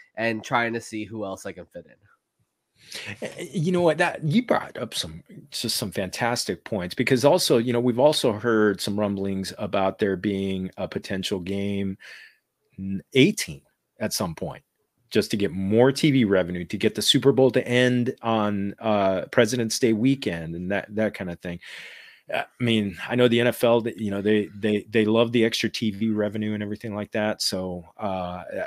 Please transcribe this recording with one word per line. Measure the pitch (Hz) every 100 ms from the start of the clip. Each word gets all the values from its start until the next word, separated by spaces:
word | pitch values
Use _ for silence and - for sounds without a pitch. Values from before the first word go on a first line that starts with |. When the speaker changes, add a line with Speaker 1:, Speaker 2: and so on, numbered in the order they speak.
| _
Speaker 1:
and | - 113 107
trying | - 127 117
to | 117
see | 113 110 104
who | 110 101
else | 95 101
I |
can | 87 85
fit | 87 82
in. | _ _ _ _ _ _ _ _ _ - - - 101
Speaker 2:
Eh, | 220 -
eh, | 175
you | 156 156
know | 175
what? | 175 156
That, | 175 -
you | 160 190 247
brought | - - -
up | 117
some, | - 82 82 - - -
just | - 117 -
some | 104
fantastic | 90 92 - 120 120 - 92 -
points, | 107 90
because | - 123 131
also, | 139 175 - 131
you | 120
know, | 120
we've | 123 117
also | 143 151 131
heard | 104 120 110 107 98
some | - 104
rumblings | 104 101 98 95 92 -
about | 104 98 95 92
there | 101 92
being | 104 98 98 95 92 -
a | 90
potential | - - 98 92 98
game | 87 98 98 101 98 95 - - - _ _ _ _ -
n-, | 95 95 -
eighteen | 135 151 214 - 71 _ _ _ _
at | 110
some | - 95 80
point, | 87 65 _ _ _ _ _
just | 110 98
to | 107
get | 98
more | 87 95 107 127
T | 139 160
V | 135 110
revenue, | 95 87 90 87
to | 104
get | 107
the | 107
Super | 104 139 135
Bowl | 123 131
to | 123 -
end | 123 127 123 120 -
on, | 117 113 104 101 98 98
uh, | 110 104 98 95 -
President's | - 113 127 113 -
Day | 120
weekend | 110 123 135 120 85 82
and | 85 90
that, | 98 -
that | 104 107
kind | - 92
of | 87
thing. | 90 87 - - - - - - -
Uh, | - - _
I |
mean, | 120 113 101 87 -
I | 120
know | 123
the | 117
N | 120
F | 113
L, | 120 117
that, | 117 -
you | 107
know, | 98
they, | 101 107 104 104
they, | 107 107 104
they | 113 107
love | 110 117
the | 117 113
extra | - 113
T | - 110
V | 98 113
revenue | 104 104 107 107
and | 107
everything | 104 104 117
like | 101 104
that. | 110 107 -
So, | - 95 92 90 85 -
uh, | 107 95 90 90 82 90